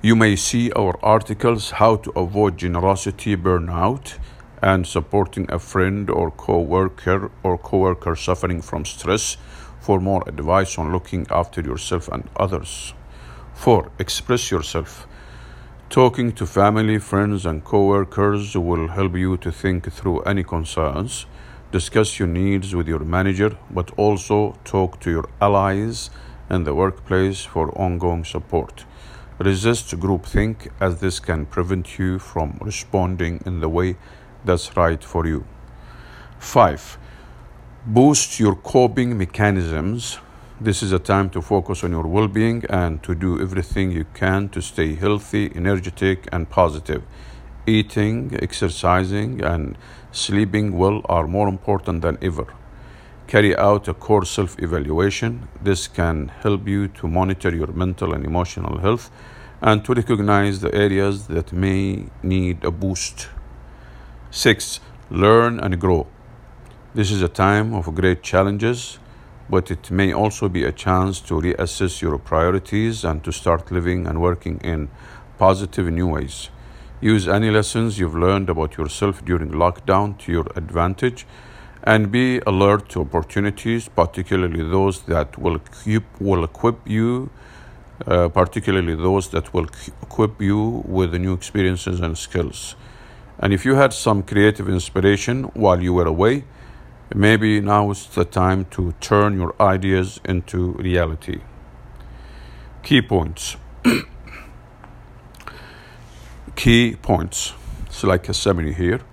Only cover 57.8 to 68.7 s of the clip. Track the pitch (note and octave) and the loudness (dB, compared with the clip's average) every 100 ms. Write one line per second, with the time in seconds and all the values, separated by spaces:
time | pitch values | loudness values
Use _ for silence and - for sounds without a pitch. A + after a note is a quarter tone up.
57.8 | F#2 F2 F#2 D2+ C#2+ E2+ F2+ - E2 D#2 | -4 -2 -4 -4 -2 -2 -2 -4 -6 0
58.8 | F#2+ A#2+ - - - - - - G#2+ G#2+ | 0 0 -4 -20 -20 -20 -20 0 2 2
59.8 | A2 B2 G#2+ A2+ G2+ G2+ G2+ F#2+ G2+ G#2 | 2 0 2 0 4 4 2 0 -2 2
60.8 | G#2 G2 G2 G2+ G#2+ E2 F2 F2 F#2+ F#2+ | 2 2 0 -2 -4 -6 -4 -2 0 0
61.8 | G2 F#2+ - - F#2 F#2+ F2+ E2+ F2 E2 | -2 -4 -8 -8 -2 0 0 -2 -4 -2
62.8 | F#2+ F2+ - - - - - - - - | -4 -4 -8 -10 -14 -14 -14 -18 -20 -20
63.8 | - - - - - - B2 A2+ - - | -20 -20 -20 -20 -14 0 2 2 0 -10
64.8 | - - - F2 G2+ A2+ A#2 A#2 G2 F2+ | -14 -20 -6 4 6 8 6 0 -2 0
65.8 | F#2+ E2+ - - - - - - - - | 2 2 0 -12 -20 -20 -20 -20 -20 -20
66.8 | - A2+ G2 G2+ F2 - F#2+ G#2 G#2+ A2+ | -8 -2 0 2 0 2 4 4 2 -2
67.8 | D#2+ D#2 F#2 F2 - F2+ G2 G2+ A2+ | -4 0 2 2 0 2 2 0 -2